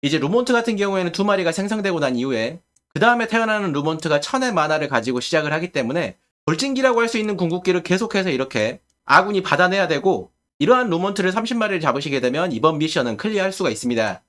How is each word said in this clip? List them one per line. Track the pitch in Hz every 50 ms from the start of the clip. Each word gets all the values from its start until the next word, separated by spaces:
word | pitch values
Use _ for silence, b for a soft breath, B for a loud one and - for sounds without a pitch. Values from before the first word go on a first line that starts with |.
이제 | - 143 147 156
루몬트 | 131 143 190 240 247 247
같은 | 247 233 226 233 226
경우에는 | 196 202 202 196 190 185 175 165
두 | - 196
마리가 | 208 202 190 180 165 165
생성되고 | - 196 202 220 220 196 196 180 160
난 | 147 131 127 120
이후에 | 123 135 131 110 110 117 160 175 _ _ _ _ _ _
그 | _ 156
다음에 | 196 233 240 240 226 226
태어나는 | 226 226 226 220 214 214 202 185
루몬트가 | 143 143 143 156 160 156 160 160 151 147
천의 | 147 - - 262 262 254
마나를 | 220 170 151 156 156 151 147 135
가지고 | 139 117 110 123 127 123
시작을 | 120 - - 160 151 147 151
하기 | 160 165 180
때문에 | _ 147 127 113 135 170 165 104 185 _ _ _ _ _ _ -
돌진기라고 | 160 160 262 277 269 254 262 262 247 233
할 | 233 226
수 | 233 226
있는 | 214 214 208 180
궁극기를 | 185 165 165 180 180 185 180 180 175
계속해서 | - 180 190 226 226 - 202 190 185
이렇게 | 143 127 135 135 - 120 107 113 - - _ _ _ _ _
아군이 | - 143 156 190 202 208 190
받아내야 | 180 - - 175 180 180 185 196 190 165
되고, | 156 143 - 190 180 104 92 - _ _ _ _ _ _
이러한 | 143 180 247 254 247 220
루몬트를 | 175 165 180 196 196 196 190 185
삼십 | 185 220 226 233 254
마리를 | 233 220 208 196 175
잡으시게 | 156 147 123 135 151 160 139 135
되면 | 123 123 127 151 175 185
이번 | 135 113 110 160 160 147
미션은 | 156 156 156 160 131 120 110
클리어할 | 101 - 214 220 202 190 190 190
수가 | - 185 151
있습니다. | 117 151 - 123 120 113 110 104 95 - _